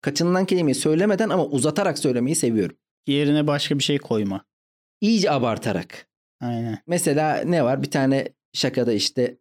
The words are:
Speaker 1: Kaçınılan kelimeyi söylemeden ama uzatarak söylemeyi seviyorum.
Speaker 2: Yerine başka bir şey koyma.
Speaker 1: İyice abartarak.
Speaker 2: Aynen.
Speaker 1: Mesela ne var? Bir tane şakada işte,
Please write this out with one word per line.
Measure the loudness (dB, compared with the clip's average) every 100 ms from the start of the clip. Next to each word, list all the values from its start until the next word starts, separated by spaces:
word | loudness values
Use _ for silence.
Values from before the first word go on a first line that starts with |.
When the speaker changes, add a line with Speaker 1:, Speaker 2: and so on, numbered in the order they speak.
Speaker 1:
Kaçınılan | -6 -2 0 2 2
kelimeyi | 2 2 0
söylemeden | 2 2 2 2 0
ama | 0 0
uzatarak | 0 0 0 -2 0
söylemeyi | 0 0 0 0
seviyorum. | 0 0 0 -4 _ _ -4
Speaker 2:
Yerine | 0 2 2 2
başka | 0 0 -2
bir |
şey | 0 -2
koyma. | -2 -2 -2 -4 -10 _ _ _ _ -4
Speaker 1:
İyice | 0 2 2
abartarak. | 2 0 -2 -2 -4 -6 -14 -20 _ _ -10
Speaker 2:
Aynen. | -6 -4 -4 -6 -4
Speaker 1:
Mesela | -2 0 0 0 0 0
ne | 2
var? | 2 0
Bir | -2
tane | 0 2 2 -2 _ _
şakada | -4 -2 0 0
işte, | 0 0 0 -2 -2